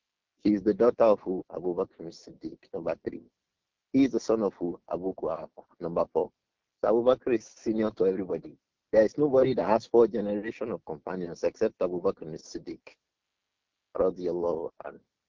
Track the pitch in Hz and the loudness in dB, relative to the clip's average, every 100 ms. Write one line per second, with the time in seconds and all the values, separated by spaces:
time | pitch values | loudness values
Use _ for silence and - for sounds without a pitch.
0 | _ _ _ _ 101 104 98 98 117 - | _ _ _ _ 0 2 2 4 2 4
1 | 117 104 - 92 - 85 90 87 95 _ | 4 4 0 -8 -8 -8 -6 -4 -4 _
2 | 82 - - - 80 82 _ 95 82 82 | -16 -16 -20 -16 -16 -16 _ -10 -6 -6
3 | - - - _ _ _ _ _ _ 135 | -8 -12 -18 _ _ _ _ _ _ 2
4 | 135 113 - 113 101 - 87 85 - 85 | 2 2 0 0 0 -2 -8 -8 -8 -6
5 | 92 92 78 80 80 - _ _ 85 85 | -6 -6 -6 -6 -10 -18 _ _ -6 -2
6 | 82 - 87 _ _ _ _ _ 107 113 | 0 0 -2 _ _ _ _ _ 0 2
7 | 120 131 - 117 - - - 110 110 - | 4 2 0 -2 -4 -10 -4 -2 -2 0
8 | 95 95 92 85 - - _ _ _ 107 | 0 0 -4 -6 -8 -20 _ _ _ 4
9 | - - 147 131 131 113 87 110 - 117 | 4 2 2 4 4 2 2 0 4 4
10 | 113 110 101 104 107 - 117 92 - 76 | 4 2 -4 -4 -6 -8 -8 -8 -10 -12
11 | - 92 87 82 85 - 110 - 92 90 | -8 -8 -8 -4 -4 0 -2 -2 -4 -2
12 | 95 92 80 78 - 85 - 82 - _ | -2 -4 -10 -12 -12 -14 -14 -16 -18 _
13 | _ _ _ _ _ _ _ _ _ 92 | _ _ _ _ _ _ _ _ _ -2
14 | 92 90 87 87 85 80 85 - 73 71 | -2 -2 -6 -2 -2 -4 -8 -12 -18 -18
15 | _ _ | _ _